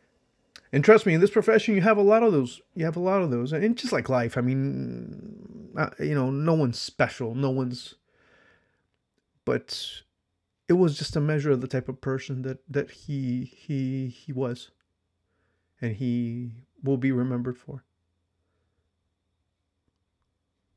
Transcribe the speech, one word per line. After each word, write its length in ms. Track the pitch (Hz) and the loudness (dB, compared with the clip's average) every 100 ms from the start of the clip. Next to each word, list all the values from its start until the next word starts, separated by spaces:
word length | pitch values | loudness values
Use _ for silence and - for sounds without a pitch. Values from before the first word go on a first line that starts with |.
| _ _ _ _ _ - _ | _ _ _ _ _ -20 _
and 120 | 139 | 2
trust 220 | 147 220 202 | 6 6 6
me, 80 | |
in 80 | 160 | 4
this 100 | 202 | 4
profession, 440 | 220 208 220 - 202 | 4 4 4 4 2
you 60 | |
have 160 | 190 208 | 4 6
a 40 | |
lot 220 | 196 220 | 6 6
of 80 | 233 | 6
those. 300 | 160 123 - _ - | 4 0 -4 _ -6
You 100 | 160 | -4
have 120 | 165 | -2
a 40 | |
lot 200 | 185 196 | 0 2
of 100 | 170 | 0
those, 200 | 120 127 | 0 -2
and 240 | 156 214 240 | 0 0 -2
just 160 | 247 | -2
like 160 | 156 117 | -2 0
life, 280 | 127 117 127 | 0 0 0
I 40 | |
mean, 1300 | 123 131 135 131 127 120 117 - - - - - - - | 0 0 -2 -4 -6 -8 -12 -14 -16 -18 -18 -18 -12 -6
uh, 120 | 156 - | -6 -4
you 160 | 151 147 | -2 0
know, 140 | 131 | 0
no 240 | 139 160 | 0 2
one's 260 | 160 135 117 | 2 2 -2
special, 560 | - - 120 - 117 120 | -6 -2 -2 -2 -6 -2
no 140 | 139 | -2
one's, 460 | 131 127 123 - - _ _ _ _ _ _ _ _ _ _ _ _ _ _ | 0 -4 -6 -14 -20 _ _ _ _ _ _ _ _ _ _ _ _ _ _
but 580 | - 123 - - - - - _ _ _ _ _ - | -4 -4 -4 -10 -10 -14 -20 _ _ _ _ _ 2
it 60 | |
was 240 | 175 180 143 | 4 4 2
just 180 | 143 156 | -4 -2
a 60 | |
measure 300 | 147 156 147 | 0 0 2
of 100 | 131 | 2
the 60 | 123 | 0
type 200 | 131 127 | -4 -4
of 140 | 127 | -8
person 400 | 135 131 - 131 | -4 -4 -4 -6
that, 180 | 131 131 - | -6 -8 -6
that 220 | 143 143 | -4 -4
he, 540 | - - 139 131 123 123 | -8 -8 -6 -2 -4 -6
he, 600 | _ - 139 131 135 131 | _ -6 -4 -4 -4 -6
he 260 | 123 - | -10 -10
was, 380 | 127 131 123 - _ _ _ _ _ _ _ _ _ _ - | -4 -4 -6 -12 _ _ _ _ _ _ _ _ _ _ -8
and 140 | 120 107 | -6 -4
he 560 | 127 120 117 120 120 117 - _ | -2 -2 -2 -6 -10 -12 -20 _
will 140 | 135 135 | -2 0
be 140 | 135 | 0
remembered 460 | 127 123 123 123 123 | 0 0 -2 -4 -8
for. 260 | - 139 - _ _ _ _ _ _ _ _ _ _ _ _ _ _ _ _ _ _ _ _ _ _ _ _ _ _ _ _ | -12 -18 -18 _ _ _ _ _ _ _ _ _ _ _ _ _ _ _ _ _ _ _ _ _ _ _ _ _ _ _ _